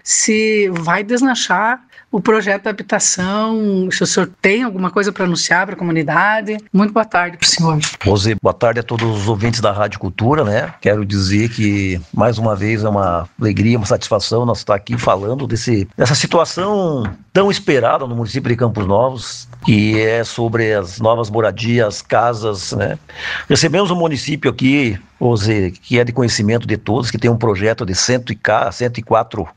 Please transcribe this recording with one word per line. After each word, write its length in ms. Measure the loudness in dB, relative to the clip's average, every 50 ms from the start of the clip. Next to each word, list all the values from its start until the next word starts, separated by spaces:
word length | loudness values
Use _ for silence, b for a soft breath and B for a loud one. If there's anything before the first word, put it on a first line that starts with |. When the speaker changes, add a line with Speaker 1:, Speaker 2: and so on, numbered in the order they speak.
| -4
Speaker 1:
se 640 | -2 -2 0 2 2 2 2 2 2 2 2 2 0
vai 340 | 0 -2 -2 0 0 0 0
deslanchar 800 | 0 0 2 2 2 2 0 0 0 0 2 2 0 -2 -4 _ B B B B B -4
o 20 | -2
projeto 440 | 2 2 2 2 2 0 -2 -2 -2
da 80 | -4
habitação, 1200 | -6 -6 -4 -2 -2 0 0 0 0 -2 -2 -2 -2 -2 0 0 0 0 0 0 0 0 0 0
se 100 | 0 0
o 60 | -2
senhor 200 | 0 2 0 0 0 -2 _
tem 220 | 0 2 2 2 0
alguma 260 | -2 -4 -4 -4 -2
coisa 220 | 0 0 -2 -2
pra 140 | -2 -2 -2
anunciar 420 | -2 0 -2 0 0 0 0 0
pra 80 | -2 -4
comunidade. 800 | -4 -4 -2 0 0 0 0 2 2 2 2 0 0 -2 -4 -6 -8 -6 _ 2
Muito 180 | 2 2 2
boa 140 | 2 0 0
tarde 320 | 2 0 0 0 -2 -4
pro 100 | -2 -2
senhor. 300 | 0 2 2 2 2 2 0 -2 -4 -6 -2 2
Speaker 2:
Rose, 320 | 2 2 4 2 0 0 0
boa 140 | 2 0 2
tarde 240 | 2 2 0 2 0
a 40 | -2
todos 380 | -4 -2 -2 0 -2 -2 -2
os 60 | -2
ouvintes 340 | -2 -2 0 0 -2 0 0
da 100 | 0 0
Rádio 280 | 0 0 -2 -2 -4 -6
Cultura, 440 | -8 -8 -4 -2 0 2 2 2 2
né? 300 | 2 0 0 -2 -4 -6 -2
Quero 240 | 0 0 0 0 0
dizer 440 | 0 0 0 0 2 2 2 0 0
que, 520 | 0 0 0 0 0 0 0 -2 -2 -4 -6 -4
mais 280 | -2 2 2 2 2 0
uma 160 | 0 -2 0
vez, 280 | 0 0 0 0 0 0
é 60 | 0
uma 400 | 0 0 0 0 0 -2 -4 -6 _ -4
alegria, 380 | -2 0 0 2 2 2 2
uma 80 | 2 0
satisfação 640 | 0 0 -2 0 0 -2 -2 0 0 -2 0 0
nós 100 | 0 -2
estar 160 | -2 -2 0 -2
aqui 240 | -2 -2 -4 -6
falando 480 | -2 0 0 0 2 0 -2 -4 -4 -4
desse, 420 | -4 -4 -4 -2 0 0 0 0 -2 -2
dessa 200 | -2 0 0 0
situação 880 | 0 0 0 2 2 0 0 -2 -4 -4 -2 -2 0 0 -2 -2 -2 -4 -6 -8 -10 -10 _
tão 200 | 2 2 2 2
esperada 560 | 2 0 0 2 2 4 4 2 2 0 -2
no 80 | -4 -4
município 340 | -4 -4 -4 -4 -4 -2 -2
de 60 | 0
Campos 320 | 0 0 0 0 0 0
Novos, 600 | 2 2 2 2 2 -2 -4 -10 -12 -14 -14 -16 -20 -18 -4 0
que 380 | 2 4 4 4 4 2 2
é 220 | 2 2 2 0 -2
sobre 500 | -4 -4 -4 -2 -2 0 0 0 2 0
as 260 | 0 -2 -4 -4 0
novas 300 | 2 2 2 2 0 -2
moradias, 720 | 0 0 0 0 0 -2 -2 0 2 2 2 0 -2 -6
casas, 720 | -4 0 2 2 2 2 0 -2 -2 -4 -4 -6 -6 -6
né? 260 | -4 -2 -2 -2 -4 -6 -12 -16 B B B B B B B
Recebemos 440 | B 2 2 2 2 2 2 2 2
um 40 | 0
município 540 | 0 0 0 -2 -2 -4 -4 -4 -2 -2 -2
aqui, 500 | 0 0 2 2 2 2 2 0 -2 -4 -8 _ _ -2
Rose, 520 | 0 2 2 2 0 0 0 0 0 -2 -4 -8 -6
que 160 | 0 2 2
é 40 | 2
de 80 | 2
conhecimento 540 | 0 0 0 0 0 0 0 0 0 0 0
de 120 | -2 -4
todos, 340 | -4 -2 -2 -2 -2 -2 -2
que 60 | -4
tem 120 | 0 0 2
um 80 | 2
projeto 480 | 2 2 0 0 2 0 0 0 -2 -2
de 80 | -4 -2
cento 380 | -2 0 0 0 -2 -2 -6
e 40 | -6
ca-, 360 | -4 0 0 2 2 0 -2
cento 280 | -4 -4 -4 -4 -4 -6
e 40 | -2
quatro, 440 | 0 2 2 2 0 -4 -8 -8 -8 -10